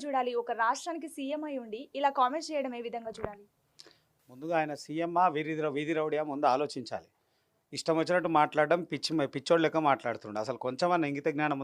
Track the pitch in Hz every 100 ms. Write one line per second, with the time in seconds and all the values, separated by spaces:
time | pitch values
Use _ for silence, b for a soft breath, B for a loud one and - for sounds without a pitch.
0 | 285 269 247 240 240 226 226 269 - 339
1 | 302 - 269 302 302 277 233 214 285 269
2 | 285 277 254 302 311 302 262 240 233 233
3 | 226 220 214 202 202 _ _ - b b
4 | b _ _ 127 156 170 151 143 - 151
5 | 170 175 180 151 156 160 156 139 151 156
6 | 156 151 151 139 147 127 147 - 113 104
7 | - _ _ _ _ _ _ 143 - 160
8 | 165 180 175 156 151 151 151 175 165 143
9 | - 156 139 143 - 170 156 160 156 131
10 | 123 110 110 104 110 123 127 127 175 175
11 | 147 143 151 147 151 139